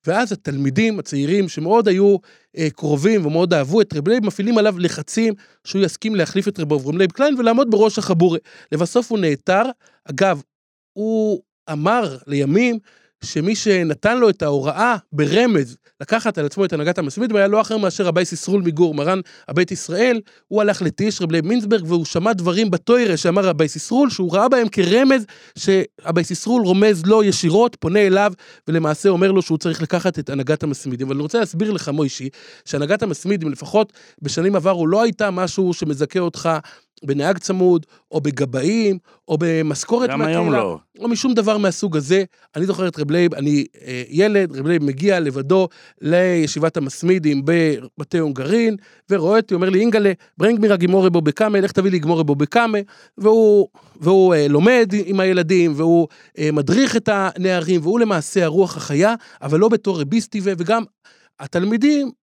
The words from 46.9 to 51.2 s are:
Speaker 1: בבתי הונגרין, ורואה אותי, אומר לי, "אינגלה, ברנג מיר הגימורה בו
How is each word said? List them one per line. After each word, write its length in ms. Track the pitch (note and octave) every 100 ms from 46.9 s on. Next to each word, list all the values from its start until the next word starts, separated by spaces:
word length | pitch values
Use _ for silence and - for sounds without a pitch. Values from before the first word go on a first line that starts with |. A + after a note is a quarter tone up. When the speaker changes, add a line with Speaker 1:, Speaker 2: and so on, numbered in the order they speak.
| - E3+ F#3 D3+ C#3 C#3
Speaker 1:
בבתי 720 | E3+ D#3+ C3+ B2+ - D3 F3
הונגרין, 580 | D#3 C3 C3+ A3 A#3 G3+ _ _ _
ורואה 280 | F#3+ E3 A3
אותי, 160 | A3
אומר 160 | F3+ F#3
לי, 100 | F#3+
"אינגלה, 320 | A#3 G#3+ G3+ F3 _ -
ברנג 220 | G3 A#3
מיר 140 | G#3+
הגימורה 360 | F#3+ F3+ F#3+ F#3
בו 120 | E3+